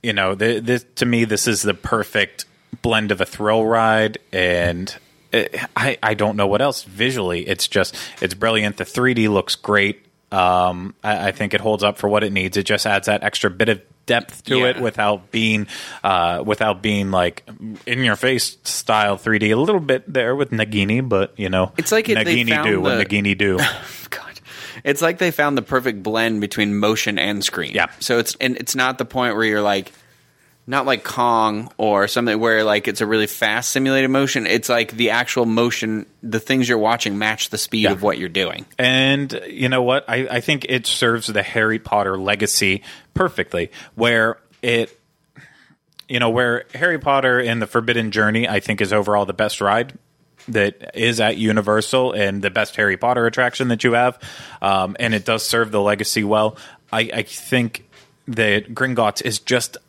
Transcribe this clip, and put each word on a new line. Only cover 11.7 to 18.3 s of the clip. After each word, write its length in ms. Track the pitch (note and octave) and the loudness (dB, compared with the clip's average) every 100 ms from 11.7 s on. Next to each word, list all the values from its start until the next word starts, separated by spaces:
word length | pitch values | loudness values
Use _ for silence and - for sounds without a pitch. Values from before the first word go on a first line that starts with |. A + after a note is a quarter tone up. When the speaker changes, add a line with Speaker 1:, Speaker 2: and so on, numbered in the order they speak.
| G#2 | 2
Speaker 1:
up 140 | G#2 G2+ | 0 0
for 100 | G#2 | 0
what 140 | G#2 | 2
it 80 | G#2+ | 2
needs. 220 | G2 F#2 G2+ | -2 -2 -2
It 60 | |
just 220 | F#2+ G#2 A2+ | 0 0 2
adds 220 | G2 - | 0 0
that 160 | G#2 | 0
extra 260 | G#2 - G#2 | 0 0 -2
bit 200 | F2+ A2 | 2 0
of 120 | G2+ _ _ - | 0 _ _ -2
depth 380 | A#2 - - - | -2 -2 -16 -2
to 120 | C3 | 0
Speaker 2:
Yeah. 60 | B2+ | 2
Speaker 1:
it 120 | B2+ | 0
without 500 | A#2+ A2 G#2 G2+ F2+ | -4 0 0 0 -4
being, 360 | A#2 A2 G#2+ G2+ - - - | -2 0 0 -2 -10 -14 -4
uh, 400 | G2 F#2 E2+ F2 G2 | 0 2 2 0 -2
without 360 | G#2+ A2 F#2+ | 0 0 0
being, 280 | G#2+ G#2 G2 | -2 0 0
like, 320 | F#2 F2 - - G#2+ A2 G#2 - | 2 0 -2 -20 -14 -14 -12 -6
in 180 | B2 | -2
your 140 | B2 G#2 | 0 0
face 400 | B2+ | 0